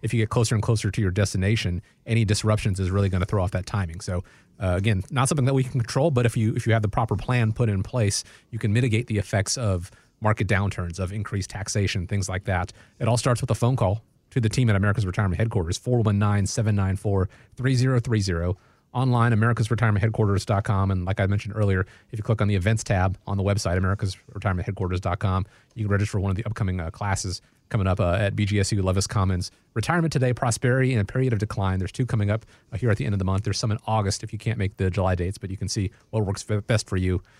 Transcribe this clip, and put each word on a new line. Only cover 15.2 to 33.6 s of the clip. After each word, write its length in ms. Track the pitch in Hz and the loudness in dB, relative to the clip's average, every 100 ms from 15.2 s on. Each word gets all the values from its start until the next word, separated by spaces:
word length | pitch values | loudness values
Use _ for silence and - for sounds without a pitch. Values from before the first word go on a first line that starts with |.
| 98 87 | 0 0
Headquarters, 380 | 110 107 82 95 | 0 0 -2 -4
four 240 | 123 123 | 0 2
one 180 | 107 101 | 4 4
nine, 260 | 104 101 95 | 2 2 0
seven 300 | - 107 101 | 0 0 2
nine 220 | 95 95 | 0 0
four, 320 | 107 98 90 - - - | 0 0 0 -4 -18 -4
three 180 | 127 | 0
zero 280 | 127 131 127 | 2 4 2
three 180 | 120 110 | 2 0
zero. 380 | 95 85 87 90 _ _ _ | 0 0 -2 -4 _ _ _
Online, 400 | 123 131 120 117 | -2 2 4 4
americas 400 | 110 113 117 110 | 4 4 2 0
retirement 300 | 113 113 101 | 2 2 2
headquarters 420 | 110 107 104 95 | 2 2 2 0
dot 220 | - 101 - | 0 0 0
com. 260 | 98 98 | 0 0
And 140 | 92 90 | 0 -2
like 160 | 95 | 0
I 60 | 98 | 0
mentioned 260 | 101 113 110 | 0 -2 -2
earlier, 300 | 101 95 92 - _ | 0 0 -2 -8 _
if 80 | 110 | -6
you 40 | |
click 180 | - 107 | -2 0
on 80 | 104 | 2
the 60 | 101 | 2
events 280 | 95 110 | 2 0
tab 340 | - 98 92 92 - | 0 0 0 -2 -6
on 100 | 101 | -2
the 60 | |
website, 340 | 98 101 90 92 | 0 0 0 0
americas 400 | 95 98 98 - - | 0 -2 -4 -8 -14
retirement 320 | 98 101 92 95 | -6 -2 -2 -4
headquarters 340 | 92 90 90 | -4 -4 -2
dot 200 | 92 87 | -2 -2
com, 260 | 95 92 95 - _ | 0 0 -2 -10 _
you 120 | - 104 | -6 0
can 60 | |
register 200 | 101 104 | 0 0
for 80 | 101 | -2
one 120 | 98 | -2
of 40 | 95 | -2
the 100 | 110 | -4
upcoming, 360 | - 95 92 | -4 -2 -2
uh, 80 | 82 | -4
classes 520 | - 104 95 95 87 - _ - | -6 -2 -2 -4 -8 -12 _ -4
coming 180 | 107 95 | 0 2
up, 140 | 90 | 2
uh, 140 | 87 101 | 2 2
at 200 | 101 101 | 0 0
B 80 | |
G 160 | 98 104 | 0 2
S 140 | 95 | 2
U 80 | 101 | 0
Levis 260 | 92 95 - | 2 0 0
Commons. 440 | - 95 90 85 - _ | 0 0 0 -4 -12 _
Retirement 380 | 117 - 170 160 | -4 0 2 2
Today, 220 | 139 127 | 0 0
Prosperity 580 | 120 123 - 123 131 131 | 0 -2 0 2 2 2
in 80 | 120 | 0
a 60 | 95 | 0
Period 260 | 127 131 | 0 0
of 80 | 104 | 0
Decline. 400 | 104 - 98 95 | -2 -2 -2 -2
There's 140 | 87 | -4
two 120 | - 123 | -4 -2
coming 240 | 110 101 | 0 0
up, 160 | 110 - - _ | -2 -6 -20 _
uh, 40 | 104 | -2
here 120 | 120 | 0
at 80 | 101 | 0
the 80 | - | 0
end 80 | |
of 60 | 98 | 0
the 60 | 95 | 0
month. 200 | 95 104 | 0 -2
There's 140 | |
some 120 | 95 | -2